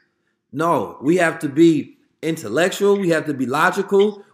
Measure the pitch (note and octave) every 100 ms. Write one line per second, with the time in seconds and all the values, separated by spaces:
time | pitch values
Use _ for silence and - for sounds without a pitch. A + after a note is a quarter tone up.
0 | _ _ _ _ _ C3 E3 D3 F#2 -
1 | B2 F3+ E3 D#3 D3+ C3 E3+ D3+ A2+ _
2 | _ _ D#3 D#3+ A2 A#2+ F#3 F#3 G3+ G3+
3 | F#3 D#3+ D3+ C3 B2 C#3+ F3 G3+ F#3+ G3
4 | G#3 G#3 -